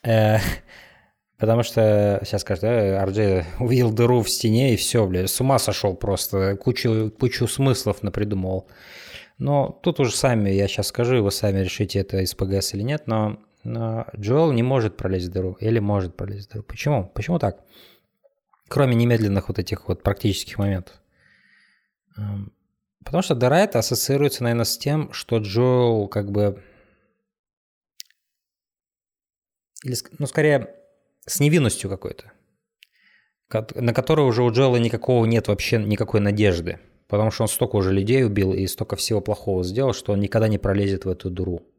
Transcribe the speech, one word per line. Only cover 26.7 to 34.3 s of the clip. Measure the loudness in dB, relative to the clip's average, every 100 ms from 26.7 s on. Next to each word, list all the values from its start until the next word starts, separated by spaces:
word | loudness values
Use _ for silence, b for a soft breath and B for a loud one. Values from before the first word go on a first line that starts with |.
| b b b b b _ _ _ _ _ _ _ _ -20 _ _ _ _ _ _ _ _ _ _ _ _ _ _ _ _ -14
или | -8
ск-, | -8 -10 -8
ну, | -6
скорее, | 0 2 2 -2 -18 _ _ _ _ -10
с | 0
невинностью | 4 4 2 -2 -8
какой-то, | -8 -10 -14 -20 _ _ _ _ _ b b b b b b _
кот-, | -6 -6 -4
на | 0
которую | 0 2 2
уже | 4